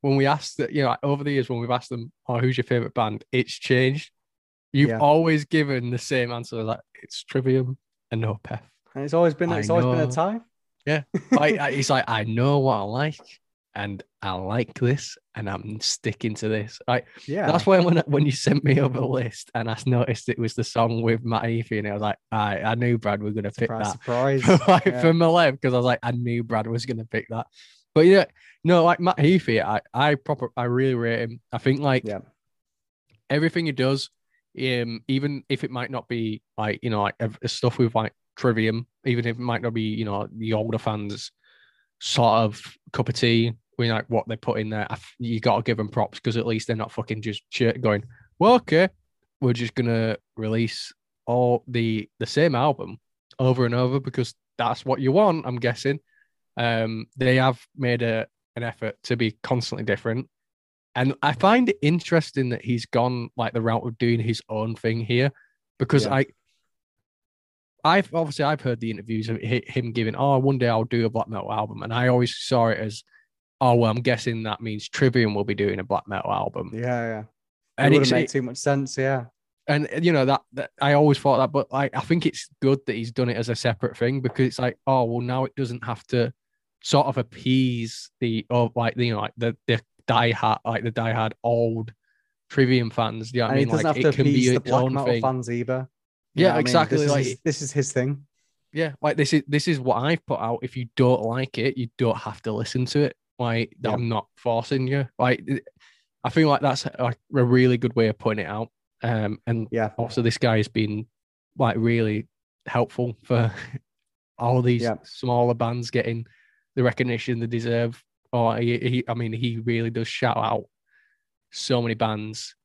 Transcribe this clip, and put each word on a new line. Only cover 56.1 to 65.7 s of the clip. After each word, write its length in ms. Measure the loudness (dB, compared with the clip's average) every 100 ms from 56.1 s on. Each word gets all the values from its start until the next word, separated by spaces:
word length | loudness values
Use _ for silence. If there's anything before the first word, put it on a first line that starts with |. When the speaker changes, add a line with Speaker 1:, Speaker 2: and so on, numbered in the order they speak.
| _ _ _ _ -4
Speaker 1:
Um, 500 | -2 0 -2 -6 -10 -2
they 200 | 2 4
have 280 | 4 0 -10 -4
made 260 | -2 0
a, 240 | 0 -2 -4 _ _ -10
an 60 |
effort 320 | -10 -8 -10 -10
to 120 | -6 -2
be 220 | -2 -4
constantly 400 | -4 -2 -2 -6
different. 440 | -4 -2 -2 -6 -8 _ _ _ _ _ _ 0
And 180 | 0 2
I 100 | -2
find 360 | 4 4 4 2
it 100 | 2
interesting 680 | 2 0 2 0 0 -2 -2
that 140 | -2
he's 220 | -2 -2 0
gone, 440 | 0 0 -2 -8 -4
like, 160 | -4
the 80 | 0
route 240 | 0 0 -4
of 120 | -2
doing 220 | 0 2
his 200 | 0 -4 -6
own 260 | -6 -6 -4
thing 240 | -2 -2
here 280 | 0 2 2 -2 _ _ _